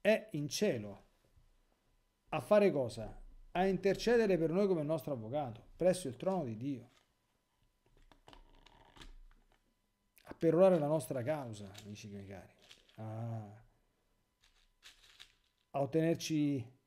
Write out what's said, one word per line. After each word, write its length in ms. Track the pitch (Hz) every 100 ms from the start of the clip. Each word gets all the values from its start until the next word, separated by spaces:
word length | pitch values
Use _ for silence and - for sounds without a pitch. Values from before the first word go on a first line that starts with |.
è 280 | 196 214 -
in 140 | 151 147
cielo. 560 | - 208 127 104 98 _ _ _ _ _ _ _ _ _ _ _ _ _
A 120 | 156
fare 280 | - 208 202
cosa? 500 | 143 120 113 - - - - -
A 120 | 175 190
intercedere 720 | 185 196 190 220 240 214 175
per 140 | 160
noi 160 | 180 202
come 160 | 175
nostro 300 | 147 160 156
avvocato, 560 | 131 110 147 131 113 - -
presso 320 | 175 180 135
il 80 | 117
trono 280 | 180 190
di 120 | 135 107
Dio. 340 | 135 127 117 _ _ _ _ _ _ _ _ _ _ _ _ - - - - - - - - - - - - - _ _ _ _ _ _ _ _
A 100 | - -
perorare 420 | 165 156 190 175
la 80 | 147
nostra 380 | 156 - 131
causa, 460 | 120 151 123 104 101 98
amici 240 | 101 104 107
miei 200 | 101 98
cari. 260 | 95 - _ - - _ -
A... 680 | 110 110 117 113 104 110 117 _ _ _ _ _ _ _ _ _ _ _ - _ - _ - _ _ _ _
a 100 | 139
ottenerci 840 | 139 160 160 165 - 156 147 139 117 _